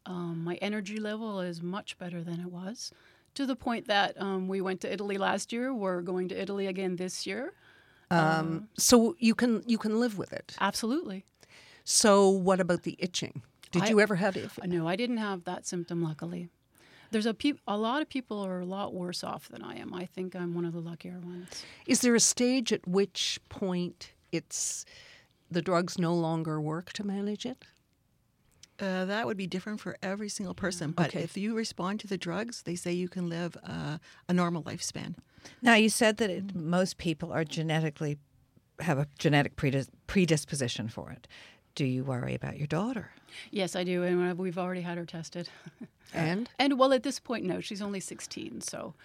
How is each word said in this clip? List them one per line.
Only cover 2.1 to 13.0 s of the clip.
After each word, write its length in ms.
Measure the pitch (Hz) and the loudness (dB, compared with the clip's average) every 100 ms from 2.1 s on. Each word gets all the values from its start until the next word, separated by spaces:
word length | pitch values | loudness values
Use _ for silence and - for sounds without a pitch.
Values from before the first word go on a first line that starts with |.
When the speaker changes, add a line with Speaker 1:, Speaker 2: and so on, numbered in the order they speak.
| 175 | -8
Speaker 1:
than 160 | 170 170 | -6 -8
it 120 | 180 | -8
was, 400 | 175 185 247 - - - _ _ - | -8 -10 -10 -12 -14 -20 _ _ -4
to 100 | 262 | -2
the 100 | 262 | -2
point 320 | 254 233 - | -2 -2 2
that, 320 | 202 185 - | 2 2 0
um, 280 | 196 190 185 | -2 -2 0
we 100 | 196 | 0
went 220 | 185 185 | -2 -2
to 100 | 196 | -4
Italy 260 | 202 202 196 | -2 -2 0
last 360 | 190 196 - | 2 0 -2
year. 200 | 233 254 | -4 -2
We're 280 | 247 190 180 | -2 -2 -2
going 260 | 175 185 185 | -2 -2 -2
to 120 | 190 | -4
Italy 260 | 196 196 196 | -4 -4 -4
again 300 | 190 190 180 | -2 -2 -2
this 280 | 185 - 196 | -4 -6 -6
year. 260 | 208 302 - - - _ _ - | -6 -8 -12 -20 -20 _ _ 0
Speaker 2:
Um, 80 | 170 | 4
Speaker 1:
Uh, 400 | 156 160 160 165 214 - | 4 4 0 -4 -6 0
Speaker 2:
so 360 | - 247 226 - | 8 8 8 4
you 160 | 226 220 | 2 4
can, 280 | 240 220 240 | 2 2 0
you 100 | 226 | 0
can 220 | 214 220 | 2 0
live 180 | 247 190 | 0 -2
with 160 | - | -6
it? 220 | - - - | -8 -10 -2
Speaker 1:
Absolutely. 640 | 196 - 226 302 277 190 - _ - - - - - | -2 0 -2 -2 -4 -10 -14 _ -20 -20 -20 -12 0
Speaker 2:
So 420 | - 220 196 196 | 6 8 10 10
what 320 | 196 185 185 | 8 6 4
about 240 | 175 175 | 4 2
the 140 | 175 | 0
itching? 440 | - | -4